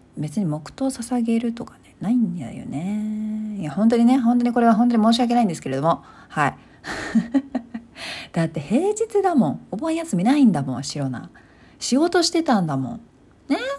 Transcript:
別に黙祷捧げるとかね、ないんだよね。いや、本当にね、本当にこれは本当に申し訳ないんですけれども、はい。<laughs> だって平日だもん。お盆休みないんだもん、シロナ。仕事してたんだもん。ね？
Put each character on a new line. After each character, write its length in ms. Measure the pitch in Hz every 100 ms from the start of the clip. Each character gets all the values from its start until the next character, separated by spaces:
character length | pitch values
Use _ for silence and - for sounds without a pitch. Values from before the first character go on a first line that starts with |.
| _ -
別 220 | 147 214
に 60 | 170
黙 260 | 151 -
祷 140 | - 269
捧 340 | 262 226 247
げ 180 | 226 226
る 140 | 233
と 120 | 233 233
か 80 | -
ね、 120 | - _
な 100 | 185
い 60 | 247
ん 240 | 190 175
だ 180 | 117 135
よ 80 | 127
ね。 920 | 139 185 214 214 214 214 214 214 202
い 40 |
や、 80 | 156
本 180 | - 226
当 80 | 240
に 80 | 233
ね、 120 | 269
本 200 | 233 247
当 60 | 240
に 80 |
こ 80 | 240
れ 60 | 233
は 80 | 214
本 140 | 240
当 60 | 233
に 80 |
申 100 | 220
し 60 | 233
訳 160 | 240 240
な 60 |
い 40 | 208
ん 20 |
で 60 | 156
す 60 |
け 80 | 135
れ 60 | 135
ど 60 |
も、 220 | 160 - - - -
は 180 | 156 143
い。 80 | - - - - - - 226 - 277
<laughs> 920 | - 247 - 226 - - - - -
だ 140 | 170 160
っ 20 |
て 140 | 165
平 280 | 143 233 392
日 320 | 415 440 415
だ 140 | 381 302
も 140 | 151
ん。 100 | - -
お 40 | 202
盆 180 | 320
休 220 | 330 330 175
み 80 |
な 140 | 214 294
い 80 | 240
ん 80 |
だ 100 | 151
も 140 | 139 127
ん、 60 |
シ 140 | 139 147
ロ 120 | 135
ナ。 200 | 117 - - - _ - -
仕 200 | - 262
事 260 | 349 359
し 60 | 330
て 120 | 339
た 180 | 320 214
ん 60 | 160
だ 100 | 135
も 140 | 123
ん。 100 | 117 - _ _ _ -
ね？ 80 | 339 523